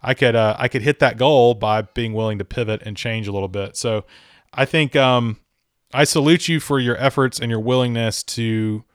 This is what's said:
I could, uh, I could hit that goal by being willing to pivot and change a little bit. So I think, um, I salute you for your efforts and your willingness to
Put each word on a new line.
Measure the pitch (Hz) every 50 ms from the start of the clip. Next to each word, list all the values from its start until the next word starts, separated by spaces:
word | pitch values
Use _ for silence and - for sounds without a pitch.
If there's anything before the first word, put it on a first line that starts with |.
I | - 127 131
could, | - 135 123 117
uh, | 117 110 107 107 -
I | - 123
could | - 131 107
hit | 143 143 _
that | 143 127 -
goal | 110 127 147 156 135 120 120 123
by | 104 98 107 107 110
being | 104 - _ - 117 113 107
willing | 110 113 110 107
to | 98 98
pivot | _ - - 117 107 110 107 -
and | 107 107
change | - - 120 113 113 107
a | 101 101
little | 98 98 95
bit. | 95 101 98 98 -
So | - - 120 110 107 98 _ - - _ _ _ _ _ _ -
I | - 135
think, | - - 160 151 135 -
um, | 147 135 131 127 123 120 113 107 - _ _ _ _ _ _ _ _ _ _ -
I | 135 147
salute | 143 - 160 139 151 170 175 -
you | - 165 151
for | - - 143 135
your | 123 120 120
efforts | - 131 135 - - 135 127 - -
and | 123 117
your | 117 110
willingness | 107 117 127 127 127 123 117 117 113 113 107 - -
to | - - - 113 113 110 110 110 107 107 107 - _ _